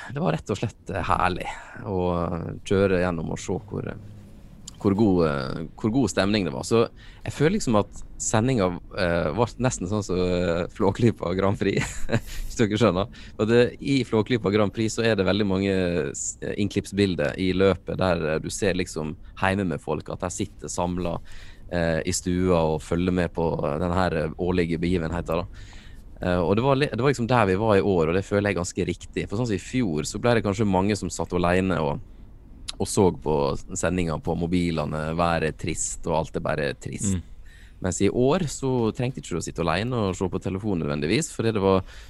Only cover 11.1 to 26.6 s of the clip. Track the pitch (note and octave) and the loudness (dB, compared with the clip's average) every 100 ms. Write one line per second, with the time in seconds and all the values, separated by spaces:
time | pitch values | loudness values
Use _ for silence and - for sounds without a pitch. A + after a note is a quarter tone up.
11.1 | - - F#2 F#2+ G2+ G2 - - - - | 2 -2 0 0 2 0 0 -2 -2 0
12.1 | - - - - - A2 G#2 A2 F2 G2 | 0 -2 -8 -8 0 0 4 4 4 -2
13.1 | - - - A2 A#2 A#2+ - - C#3 A#2 | -6 -18 -4 2 4 4 0 0 0 2
14.1 | A2+ G#2 B2 F#2+ G#2 G2+ G2+ A2 - A2+ | 0 2 2 2 2 2 0 -2 0 2
15.1 | G#2+ F#2 G2 G#2 F#2+ G2 F#2+ F2+ F2 C#2 | 2 2 2 2 2 2 2 0 0 -2
16.1 | - - - - - G2+ - - G2 G2+ | -4 -8 -8 -8 -2 -2 -2 -2 2 2
17.1 | E2 D2 - F#2 F2+ G2 F2+ - - F#2 | 2 -2 0 0 4 4 4 -2 0 2
18.1 | E2+ D#2+ D#2 F2+ - G2+ F2+ F2+ - D#2 | 2 0 -2 -2 -2 0 0 -2 -4 -6
19.1 | - - - F#2+ F#2+ F#2+ D2 - D#2 - | -6 -12 -2 0 2 0 -2 -2 -4 -4
20.1 | E2 F#2 - A2 - D2 - F2 F2+ F2 | -6 -6 -4 -6 -6 -10 -2 0 0 -2
21.1 | E2+ - - - - - F2 E2 D#2+ - | -4 -6 -12 -12 -16 -6 0 2 0 0
22.1 | F2+ - F2+ F#2 F2 D#2+ D#2 - E2+ F2+ | -2 0 2 4 4 4 0 -2 0 2
23.1 | F2+ E2+ - E2 E2+ D2+ D2 F2+ F2 F#2 | 2 0 0 0 0 -2 0 0 2 2
24.1 | E2 D#2 - F2 F#2 E2+ E2 F2 F#2 D#2+ | 0 -2 -2 0 2 2 0 0 0 0
25.1 | E2+ D#2 E2 F2 - - - - - - | -4 -2 -2 -4 -10 -14 -16 -16 -18 -18
26.1 | - F#2 F2+ E2+ G#2 | -6 0 2 4 2